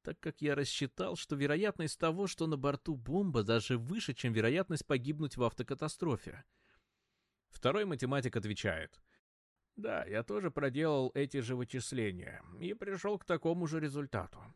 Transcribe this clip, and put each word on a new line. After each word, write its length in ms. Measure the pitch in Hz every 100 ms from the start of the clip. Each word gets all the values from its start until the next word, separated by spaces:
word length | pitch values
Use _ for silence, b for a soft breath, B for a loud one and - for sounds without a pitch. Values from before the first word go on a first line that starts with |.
так 180 | - 147
как 220 | - -
я 140 | 147
рассчитал, 600 | 143 139 - 139 - 185 175
что 200 | - 143
вероятность 640 | 143 151 208 - 160 -
того, 260 | 165 165 196
что 200 | - 160
на 100 | 147
борту 400 | 139 - - 143
бомба, 460 | 117 170 196 123
даже 340 | 104 117 - 123
выше, 380 | 117 208 -
чем 180 | 127 123
вероятность 540 | 110 110 156 190 151 -
погибнуть 500 | 135 123 151 151 -
в 60 |
автокатастрофе». 1000 | 117 - 123 135 156 - 170 117 - - - b b b b _ _ _ _ _ _
Второй 340 | - 123 185
математик 500 | 202 143 127 139 127
отвечает: 680 | 113 104 104 107 82 78 - _ b _ _ _ _ _ -
«Да, 300 | 208 80 -
я 160 | 107
тоже 280 | 120 208 185
проделал 600 | 147 139 131 160 147 131
эти 260 | - 139 139
же 140 | 117
вычисления 880 | 127 123 131 - 131 107 90 - - - 87
и 140 | 175
пришел 460 | 220 196 190 202 208
к 80 | -
такому 400 | 170 165 170 170
же 120 | 160
результату. 640 | 151 143 143 107 85 - 110